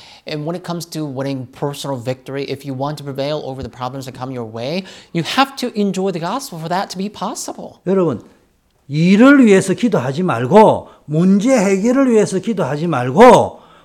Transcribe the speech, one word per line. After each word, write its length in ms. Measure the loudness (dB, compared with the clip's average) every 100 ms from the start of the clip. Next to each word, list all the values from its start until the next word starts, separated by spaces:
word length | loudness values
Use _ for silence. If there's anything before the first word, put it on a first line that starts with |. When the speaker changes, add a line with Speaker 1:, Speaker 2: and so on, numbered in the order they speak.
| -20 -20 -12
Speaker 1:
and 160 | -10 -8
when 80 |
it 80 | -10
comes 220 | -8 -10 -10
to 120 | -10
winning 460 | -10 -8 -8 -8 -10
personal 460 | -8 -8 -8 -10 -8
victory, 460 | -8 -10 -10 -10 -8
if 140 | -10
you 140 | -10 -8
want 240 | -8 -8
to 20 |
prevail 380 | -12 -8 -6 -6
over 200 | -8 -12
the 100 | -14
problems 320 | -10 -10 -10 -14
that 80 | -12
come 140 | -12
your 140 | -10 -12
way, 400 | -10 -8 -8 -10 -20 -10 -8
you 60 | -4
have 300 | -2 -2 -2
to 160 | -8
enjoy 380 | -4 -4 -2 -6
the 80 | -6
gospel 380 | -8 -8 -10 -12
for 80 | -6
that 240 | -4 -6
to 40 | -8
be 100 | -10
possible. 720 | -8 -10 -10 -12 -14 -16 -10 -2
Speaker 2:
여러분, 340 | 0 0 -2 -10 _ _ _ _ _ -8
일을 560 | 0 4 8 8 8 8
위해서 260 | 6 2
기도하지 480 | -2 0 0 -2 -4
말고 680 | -2 -2 4 6 6 4 -4 -20 -6
문제 520 | 0 2 2 2 2
해결을 540 | 2 0 2 2 4
위해서 260 | 2 2 -2
기도하지 480 | -4 -4 -4 -4 -2
말고 760 | -2 0 6 8 8 4 -6 _ _